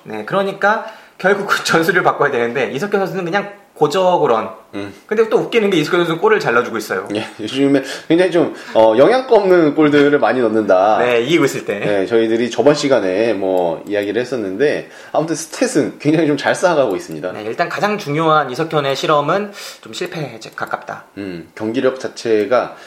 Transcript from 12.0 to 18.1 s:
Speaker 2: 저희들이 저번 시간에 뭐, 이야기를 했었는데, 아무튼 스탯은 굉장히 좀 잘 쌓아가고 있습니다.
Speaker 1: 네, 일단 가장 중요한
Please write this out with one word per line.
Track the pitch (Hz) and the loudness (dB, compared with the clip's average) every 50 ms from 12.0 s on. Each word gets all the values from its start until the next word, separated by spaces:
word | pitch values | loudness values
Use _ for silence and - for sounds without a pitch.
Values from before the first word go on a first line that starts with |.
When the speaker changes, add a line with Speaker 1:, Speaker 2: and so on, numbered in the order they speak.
| 95 | 0
Speaker 2:
저희들이 | 92 113 113 113 110 113 113 123 117 | 2 2 2 2 2 2 0 0 0
저번 | 113 - 117 143 151 | 0 2 4 4 4
시간에 | 147 - 139 135 117 98 92 92 101 113 117 107 | 4 2 2 2 2 2 0 0 0 0 0 0
뭐, | 98 101 95 92 90 90 85 80 73 - | 0 0 0 0 2 0 0 -2 -6 -6
이야기를 | - 101 101 101 101 98 113 | -4 -4 -2 -2 -2 -2 -4
했었는데, | 123 123 139 123 104 95 92 104 139 151 117 82 - - - - - - | -4 -4 -4 -6 -4 -4 -2 0 0 0 0 -2 -6 -10 -16 -20 -12 -6
아무튼 | - 147 156 165 160 | -2 -2 -2 -2 -4
스탯은 | 147 - - - - 262 233 - 165 127 92 - - | -6 -8 -8 -6 -4 -2 0 0 0 -2 -2 -4 -4
굉장히 | - 147 160 160 160 | -2 0 2 2 2
좀 | 147 147 | 2 0
잘 | 143 - 113 127 | 0 0 -2 0
쌓아가고 | - - 180 170 151 131 117 92 | 0 0 0 2 2 0 0 -2
있습니다. | 87 - - 80 78 76 90 | -4 -6 -10 -10 -8 -8 -8
Speaker 1:
네, | 95 104 107 | -8 -8 -8
일단 | 110 120 - 165 156 | -6 -4 -4 -4 -4
가장 | - 147 175 208 208 | -4 -4 -2 -2 -2
중요한 | 202 - 143 | -4 -4 -4